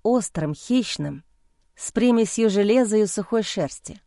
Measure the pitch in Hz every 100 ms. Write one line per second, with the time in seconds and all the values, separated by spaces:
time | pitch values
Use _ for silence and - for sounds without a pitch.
0 | 220 247 - 175 151 147 - 254 214 -
1 | 147 139 - _ _ _ _ - - 226
2 | 247 233 214 - 220 196 208 247 226 214
3 | 208 - 185 226 202 - 147 - - 208